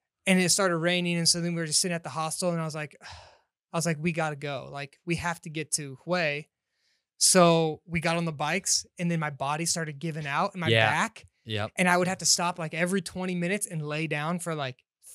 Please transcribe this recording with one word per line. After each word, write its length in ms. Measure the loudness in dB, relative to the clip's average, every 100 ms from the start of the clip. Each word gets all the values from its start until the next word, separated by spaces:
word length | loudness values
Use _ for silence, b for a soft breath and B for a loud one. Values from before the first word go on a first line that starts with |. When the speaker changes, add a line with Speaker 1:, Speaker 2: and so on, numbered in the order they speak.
| _ _ 4
Speaker 1:
And 120 | 4
it 100 | 6
started 280 | 4 4 2
raining. 400 | 2 2 2 2
And 100 | 2
so 120 | 2
then 140 | 0 -2
we 60 |
were 40 | 0
just 140 | 0
sitting 160 | 0 -4
at 80 |
the 60 | -6
hostel 420 | -4 -4 -2 -2
and 80 | -2
I 40 | -4
was 100 | -6
like, 220 | -10 -12
<sighs> 720 | -18 -18 -20 _ _ _ _
I 40 | -2
was 80 | 0
like, 120 | 0
"We 120 | 0
gotta 240 | 0 -2 -4
go. 320 | -6 -6 -8
Like, 280 | -10 -10 _ -4
we 100 | -2
have 260 | -2 -6
to 80 | -8
get 220 | -8 -6
to 240 | -6 -6 -10 -4
Hue." 380 | 0 0 -2 -8 _ _ _ _ _ _ 0
So 640 | 4 8 8 6 2 -2 -6
we 140 | -2
got 180 | 0 0
on 80 | -2
the 60 |
bikes 540 | -2 -2 -2 0 -2 -2 -4
and 120 | -2
then 80 | 0
my 100 | -2
body 360 | -4 -4 -2 -2
started 340 | -2 -4 -6
giving 260 | -8 -6 -4
out 260 | -2 -2
and 80 | -2
my 60 | 2
Speaker 2:
Yeah. 200 | 4 4
Speaker 1:
back. 360 | 4 -2 -6 -20 _ -8
Speaker 2:
Yep. 260 | -6 -4 0
Speaker 1:
And 120 | 4
I 80 | 4
would 100 | 2
have 120 | 0
to 60 | 0
stop, 340 | 2 0 -4
like, 140 | -6
every 280 | -2 0 0
twenty 320 | -4 -6 -4 -2
minutes 300 | -2 -2 -4
and 160 | -6 -4
lay 220 | -4 -2
down 320 | -2 -2 -4
for, 160 | -4 -4
like, 280 | -6 -8 _ _ -10